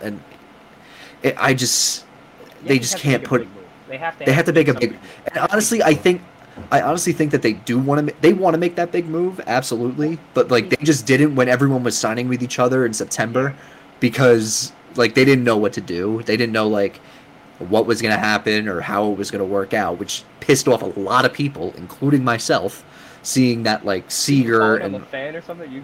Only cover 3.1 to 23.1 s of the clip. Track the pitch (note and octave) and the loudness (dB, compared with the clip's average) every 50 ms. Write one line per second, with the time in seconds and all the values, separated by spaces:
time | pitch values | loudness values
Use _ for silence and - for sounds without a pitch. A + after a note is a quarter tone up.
3.1 | C3 A2+ - - C3+ A#2+ A2 F#2+ G2+ G2+ F#2 - - - - - C3 C3+ D#3+ E3 | 0 0 0 -2 -2 -2 -2 -6 -14 -20 -20 -20 -20 -20 -18 -16 -12 -10 -8 -8
4.1 | - - - C3+ C3+ D#3+ E3 F3 D3 E3 D3+ C#3+ B2+ B2+ B2 A2 - - - - | -8 -4 -2 0 2 2 2 2 2 2 4 2 2 0 -2 -4 -4 -8 -18 -20
5.1 | - - - - - C3+ C3+ - G3+ G#3+ G#3 - A#3 G#3+ - D#3+ D3+ C#3+ - F3+ | -20 -14 -10 -8 -4 -2 -2 0 0 0 0 0 0 2 2 2 2 2 2 2
6.1 | F3+ F3+ - - - - - - - - - - B2+ C#3 - C3+ D#3+ F3 - F3+ | 0 0 -2 -14 -20 -20 -20 -20 -18 -16 -4 0 0 0 2 0 -2 0 0 -2
7.1 | D#3 - D#3 D3 D3 C3 - A#2 G#2+ F#2 - - A#2 B2+ C3+ C#3 C#3+ D3 D3 D3 | 0 0 0 0 0 2 2 0 -2 -2 -4 -2 -2 0 0 2 0 0 0 -2
8.1 | - - - E3 G3+ F#3 F#3+ F3+ D#3+ E3 F3 E3+ F3 F3 F3 E3+ - F3+ E3 D#3+ | 0 2 4 4 4 4 2 2 2 2 0 -2 -2 -4 -4 -2 -2 -4 -4 -2
9.1 | D#3+ E3+ F3 F#3 F#3 F#3 - - A#2 C3 C3+ - A#2+ A2+ A#2+ B2 B2+ C#3+ D3 D#3 | -2 -2 -2 -4 -4 -6 -6 -2 -2 -2 -2 -2 -4 -4 -4 -4 -2 -2 -4 -4
10.1 | E3 D3+ - - - C3 B2 - B2+ A#2 G#2 F#2 - - D3 D#3+ D3+ B2+ A2 A#2+ | -4 -6 -10 -2 0 0 2 2 2 2 2 0 -2 0 2 2 2 2 2 2
11.1 | C3 C3 D3 D3+ C#3 C3 B2+ B2 B2+ B2 C#3 C#3 C3+ B2+ A#2+ A#2+ - - - A2 | 4 4 4 4 2 2 2 2 4 4 4 2 2 2 0 -2 -2 -2 -2 -2
12.1 | A2+ A#2+ B2 B2+ B2+ A#2+ B2 B2 - - B2 B2 C3 C3 B2+ A#2 G#2+ - F#2+ - | -2 -2 -2 -2 -2 -2 -4 -4 0 0 2 2 2 2 2 0 -2 -4 -6 -6
13.1 | - - A2 A#2 A#2 B2+ C3+ C#3 C#3 - - - - - - - - - - A#2+ | -4 -4 -4 -2 -2 -2 -2 -2 -4 -10 -16 -20 -20 -20 -20 -20 -6 -2 -2 -2
14.1 | - - C3+ B2 A#2+ A2+ G#2+ A2 - - - - - - - - - B2 A#2+ A2 | 2 4 4 6 6 4 2 0 -4 -4 -6 -8 -12 -18 -20 -8 -2 0 0 2
15.1 | - C#3 C3 C#3 C#3 B2+ A#2+ A#2+ A2+ G#2 G#2+ G2 - A#2+ F#2+ F2 F2 F2 F#2 G#2 | 4 4 6 6 6 4 4 2 2 2 2 0 -2 -4 -8 -6 -6 -4 -4 -2
16.1 | A2+ A2+ A2+ - G#2+ A2+ A#2+ A2+ A2 A2 A2 G#2+ G#2+ G2+ G2+ F#2+ - - - - | -4 -4 -2 -2 -2 -2 0 0 0 0 0 0 0 0 0 -2 -4 -8 -20 -20
17.1 | - - - - - - - - - - F2 F2+ G#2 A2 G#2+ A2+ A2+ G#2+ A2+ A2 | -20 -20 -20 -20 -20 -20 -20 -20 -18 -14 -6 0 0 2 2 2 0 0 0 -2
18.1 | G#2+ G2 G#2+ G#2+ G#2+ G2+ - A2 G#2+ G#2+ G#2+ A2 F#2 E2+ D#2+ - G#2 G2+ G#2+ G#2+ | 0 0 0 0 0 0 0 0 -2 -2 -2 -4 -6 -6 -6 -4 -2 -2 -2 -2
19.1 | G2+ F#2+ G2+ - - G2 G2 F#2 G2+ G2 F#2+ - - G#2+ G2 F2 F2+ F2+ G2+ - | -2 -4 -6 -6 -6 -4 -4 -2 -2 -2 -2 -2 -2 -2 -2 -2 -4 -6 -8 -10
20.1 | - - - - - - - - C#3+ C#3 - C#3 A#2 - - F#2+ - G2+ G2 F#2+ | -10 -12 -12 -16 -20 -4 0 2 2 2 2 2 2 2 0 -4 -6 -6 -2 0
21.1 | A2+ B2+ B2+ A#2+ - - C#3+ C#3 C#3 - - - - - F2 F2+ - - C3 C#3+ | 2 2 2 2 0 -2 -4 -4 -4 -6 -8 -10 -10 -12 -16 -16 -8 -4 0 2
22.1 | C#3+ C#3 B2+ B2 A#2 A2+ - - D3+ G2+ F2 - - - - - - - - - | 2 2 2 0 -2 -2 0 0 0 0 -2 -4 -6 -10 -20 -20 -20 -20 -20 -20